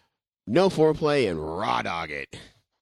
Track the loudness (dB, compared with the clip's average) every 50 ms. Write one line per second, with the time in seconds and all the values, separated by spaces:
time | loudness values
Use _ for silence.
0 | _ _ _ _ _ _ _ _ _ 0 2 4 4 4 4 4 2 2 4 2
1 | 0 0 2 2 2 2 0 -2 -4 -6 -6 -6 -4 -2 -2 -2 -2 -4 -6 -6
2 | -6 -8 -8 -10 -10 -12 -14 -18 -18 -20 _ _ _ _ _ _